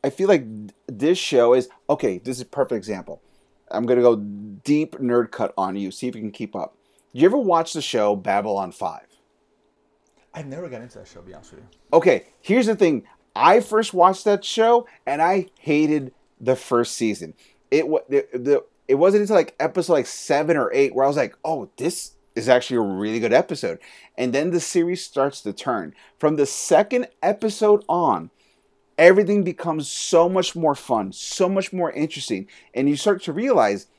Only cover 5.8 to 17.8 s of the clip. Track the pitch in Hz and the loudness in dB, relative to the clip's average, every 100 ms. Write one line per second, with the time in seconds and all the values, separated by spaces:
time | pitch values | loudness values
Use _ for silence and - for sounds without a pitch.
5.8 | 98 - 123 107 110 104 104 98 - _ | -8 -8 -10 -10 -14 -10 -10 -10 -12 _
6.8 | _ _ _ 120 170 277 208 170 165 160 | _ _ _ 2 2 4 2 0 0 -8
7.8 | - 120 104 101 92 98 104 98 92 - | -4 0 0 0 -2 -2 -2 -4 -6 -8
8.8 | 92 60 50 _ _ _ _ _ _ _ | -10 -10 _ _ _ _ _ _ _ _
9.8 | _ _ _ _ _ 160 143 143 175 120 | _ _ _ _ _ -16 -14 -14 -12 -14
10.8 | 120 - - - 92 82 - - - _ | -16 -20 -20 -20 -20 -20 -20 -20 -20 _
11.8 | _ 165 170 110 - _ - 233 220 214 | _ 4 6 2 -2 _ 0 2 2 4
12.8 | 165 131 - _ _ - 147 220 - 214 | 2 2 -6 _ _ 2 6 6 4 -2
13.8 | 214 185 175 185 214 202 - - 226 240 | -2 4 4 4 -2 -2 -2 0 4 4
14.8 | 240 _ - 147 165 190 180 _ 147 151 | 0 _ -6 -2 0 0 -4 _ 0 2
15.8 | 156 151 131 _ _ _ 123 131 - 120 | 2 0 -4 _ _ _ -2 -2 0 0
16.8 | 117 - 113 101 80 - _ _ _ 143 | 0 -2 -2 -4 -10 -18 _ _ _ -2